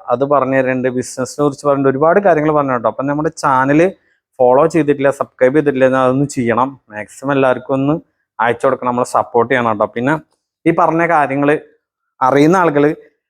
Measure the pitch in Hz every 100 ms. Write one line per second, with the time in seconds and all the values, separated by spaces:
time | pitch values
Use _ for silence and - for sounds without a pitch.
0 | - 123 139 143 127 135 127 131 127 123
1 | 120 - 123 - 147 139 147 139 135 131
2 | 156 180 196 156 151 151 139 123 113 107
3 | 139 147 160 - 151 131 135 147 185 -
4 | _ _ _ - 123 131 160 165 143 139
5 | 139 - 131 - 127 147 147 131 131 131
6 | 127 131 139 - 117 113 131 135 _ 107
7 | 101 - 135 139 135 120 117 135 139 165
8 | - _ _ - 117 120 135 127 123 123
9 | 123 120 - 120 117 131 117 107 104 117
10 | 127 156 - _ _ _ 160 170 165 165
11 | 170 165 139 139 143 151 - _ _ _
12 | _ - 131 135 156 190 170 143 147 160
13 | - _ _